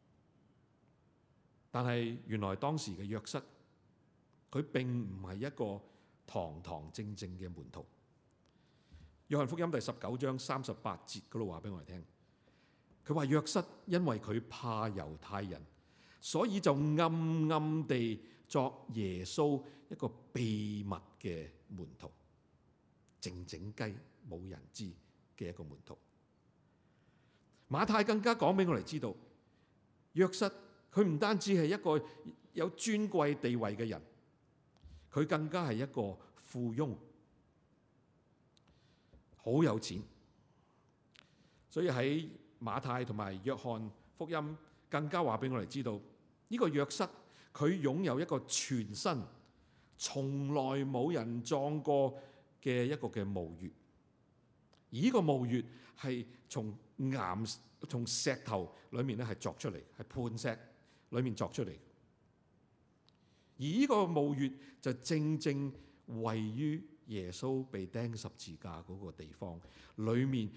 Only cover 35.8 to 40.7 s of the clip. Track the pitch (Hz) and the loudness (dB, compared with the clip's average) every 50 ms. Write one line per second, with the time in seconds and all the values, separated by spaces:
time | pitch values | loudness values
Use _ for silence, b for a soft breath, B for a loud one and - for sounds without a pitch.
35.8 | 135 135 - 131 104 98 92 B B B B - - - - 123 120 117 113 120 | -2 -2 -2 -2 -2 -2 -4 B B B B -20 -18 -10 -6 -2 -2 0 0 0
36.8 | 156 131 95 - - - - - _ _ _ _ _ _ _ _ _ _ _ _ | 0 -2 -2 -6 -10 -18 -20 -20 _ _ _ _ _ _ _ _ _ _ _ _
37.8 | _ _ _ _ _ _ _ _ _ _ _ _ _ _ _ _ _ b b b | _ _ _ _ _ _ _ _ _ _ _ _ _ _ _ _ _ b b b
38.8 | b b b b b b b b b _ - - - 113 123 151 170 131 104 113 | b b b b b b b b b _ -20 -8 -2 2 4 6 6 6 4 2
39.8 | - - 87 98 107 - - - - _ _ _ _ _ _ _ _ _ | -2 -4 -6 -6 -8 -10 -16 -20 -20 _ _ _ _ _ _ _ _ _